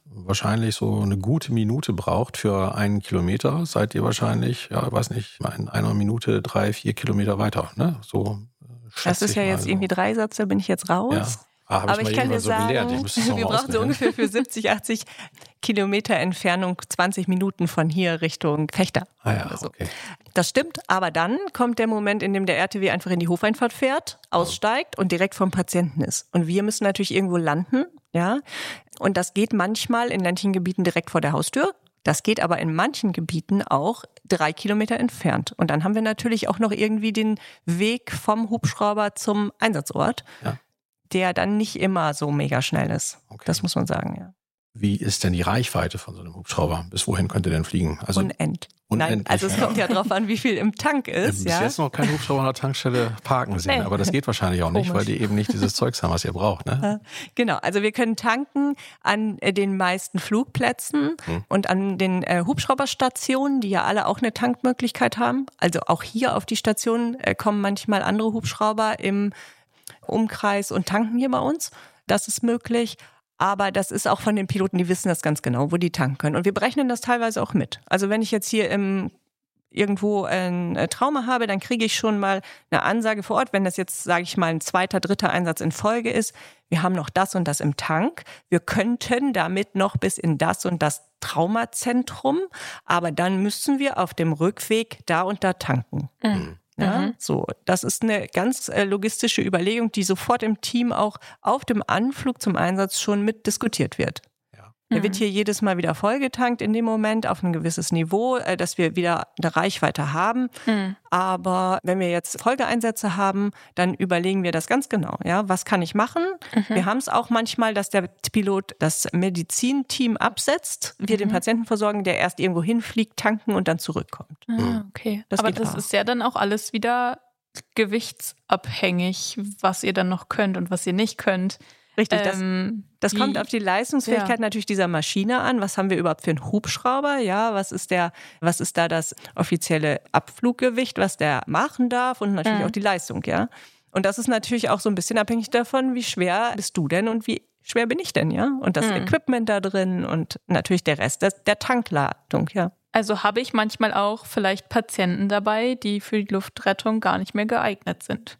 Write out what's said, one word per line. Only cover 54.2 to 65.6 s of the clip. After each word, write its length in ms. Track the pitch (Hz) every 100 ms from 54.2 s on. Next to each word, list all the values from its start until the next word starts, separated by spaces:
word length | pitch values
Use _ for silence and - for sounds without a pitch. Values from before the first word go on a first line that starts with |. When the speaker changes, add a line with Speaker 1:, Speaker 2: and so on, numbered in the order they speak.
| 139
Speaker 1:
wahrscheinlich 340 | 110 92 90
auch 80 | 82
nicht, 200 | 90 180
Speaker 2:
Komisch. 100 | 101
Speaker 1:
weil 60 | 101
die 140 | 107
eben 140 | 107
nicht 180 | 104 104
dieses 220 | 107 101
Zeugs 300 | - 123 -
haben, 80 | -
was 120 | 82 -
ihr 80 |
braucht, 340 | - 104 - -
ne? 320 | 131 202 214
Speaker 2:
<laughs> 0 |
Äh, 260 | - - -
genau, 220 | - 240 151
also 260 | - 196
wir 100 | 208
können 260 | 214 233 226
tanken 580 | 240 233 285 285 285 277 - -
an, 380 | - 208 214 196
äh, 120 | -
den 260 | 196 196 190
meisten 420 | 185 190 - 185
Flugplätzen 960 | - 208 269 - 247 247 - 294 285 330 -
Speaker 1:
Hm. 180 | 165 -
Speaker 2:
und 220 | 196 196
an 260 | 190 196 185
den, 240 | 190 180
äh, 220 | - 175 175
Hubschrauberstationen, 1160 | 285 - 269 277 - 254 - - 262 277 269
die 80 | 202
ja 140 | 190
alle 220 | - 208 -
auch 140 | 202
eine 120 | 240
Tankmöglichkeit 840 | - 240 247 254 247 240 - 240 220
haben. 300 | 240 254 269
Also 220 | -